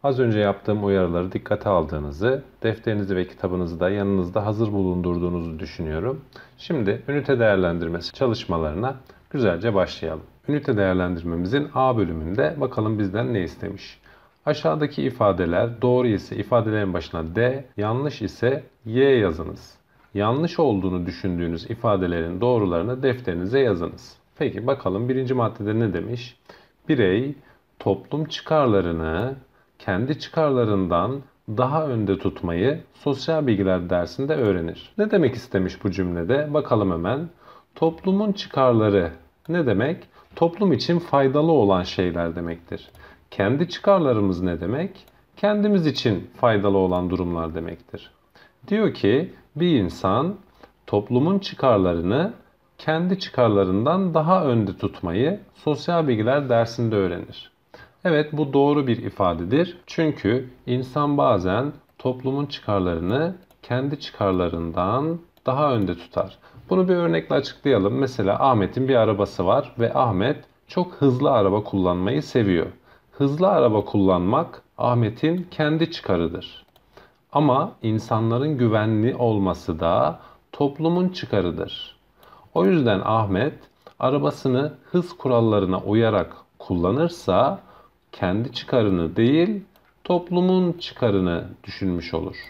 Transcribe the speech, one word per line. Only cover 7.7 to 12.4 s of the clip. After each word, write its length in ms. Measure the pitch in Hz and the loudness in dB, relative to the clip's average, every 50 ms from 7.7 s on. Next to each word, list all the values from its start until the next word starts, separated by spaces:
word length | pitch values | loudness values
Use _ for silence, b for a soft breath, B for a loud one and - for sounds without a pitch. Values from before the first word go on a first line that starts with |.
| 85 85 82 82 85 85 - - - | 0 -2 -4 -4 -6 -6 -8 -10 -4
çalışmalarına 840 | - 135 120 110 - - - 87 82 80 76 76 90 113 131 135 - B B B B B _ | -2 0 0 0 -2 -4 -4 -2 -2 -2 -4 -4 -4 -6 -6 -6 -10 B B B B B _
güzelce 440 | - 143 120 98 85 85 95 120 101 | -4 0 0 0 0 0 -2 0 2
başlayalım. 500 | 95 90 - - - - 80 80 78 - - _ _ _ | 2 0 0 -2 -8 -8 -8 -8 -8 -12 -18 _ _ _
Ünite 300 | - 147 147 147 - 120 | -4 -4 -2 -2 -2 0
değerlendirmemizin 920 | 104 98 95 92 92 90 90 90 82 82 87 85 85 87 95 120 143 147 143 - | 2 2 2 2 0 0 -2 -4 -4 -4 -4 -4 -4 -2 -2 -2 -2 -2 -2 -2
A 220 | 131 131 131 123 | 0 2 2 2
bölümünde 580 | 110 98 82 82 80 78 82 95 117 | 2 0 -2 -2 -6 -6 -4 -2 0